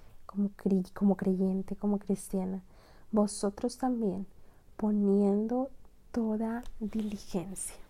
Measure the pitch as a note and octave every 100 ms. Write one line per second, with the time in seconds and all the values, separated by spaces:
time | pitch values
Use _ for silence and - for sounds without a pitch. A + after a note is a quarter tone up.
0 | - - - G3 G3+ - F#3+ F#3+ F3+ -
1 | G3+ F#3 G3 F#3 F#3+ F#3+ F#3+ G3 G#3 G3+
2 | - G3 - F#3+ F#3 F#3+ - - - -
3 | - G#3+ G#3 - G3+ G3+ B3 - C4 A#3+
4 | G#3+ F#3 F#3+ - - - - - G#3+ G#3
5 | G3+ G3+ G3+ G3+ A3 B3 C4+ - - -
6 | - B3 A3 G#3+ A3+ A#3 - - G#3+ A3
7 | G#3+ G3+ - F#3 F#3 F#3+ - - -